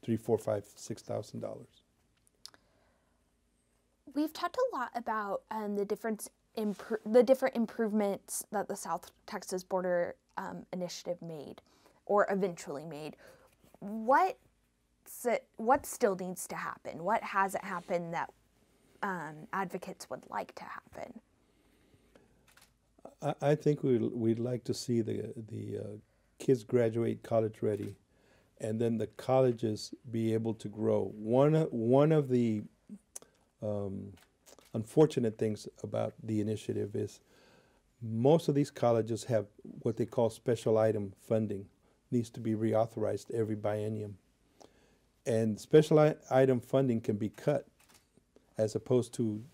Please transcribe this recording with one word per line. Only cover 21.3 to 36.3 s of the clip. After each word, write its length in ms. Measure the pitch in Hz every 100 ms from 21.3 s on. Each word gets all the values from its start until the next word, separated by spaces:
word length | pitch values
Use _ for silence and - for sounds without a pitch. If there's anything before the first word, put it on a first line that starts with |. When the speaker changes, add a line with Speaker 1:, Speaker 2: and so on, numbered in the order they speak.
| _ _ _ _ _ _ _ _ - _ _ _ _ _ _ _ _ - _
Speaker 1:
I, 120 | 147 - 143
I 40 |
think 280 | 147 151 147
we, 160 | 139 117
we'd 400 | 113 - 113 113
like 260 | 120 120
to 100 | -
see 260 | 120 - 120
the, 300 | 110 104 107 110 110
the, 300 | 110 107 104
uh, 80 | 104 107 _ _ _ _
kids 240 | - 131
graduate 580 | 110 123 117 113 113 113
college 400 | - 113 110 107
ready, 320 | 113 104 - 101 _ _ _ _ _ _
and 200 | 113 110
then 180 | 117 113
the 80 | 107
colleges 840 | - - 131 131 117 113 104 - - -
be 240 | 113 113
able 200 | 110 113
to 140 | 110 107
grow. 440 | 107 110 107 101 107
One, 380 | 107 123 147 156 160
one 420 | 120 113 131 151
of 160 | 156 135
the, 340 | 123 120 107 95 _ _ 208 _ - - _ _ _
um, 500 | 107 104 101 98 98 98 _ _ - - _
unfortunate 640 | 123 110 - 151 139 117 107
things 300 | 110 104 - _
about 300 | 104 110 113 -
the 180 | 113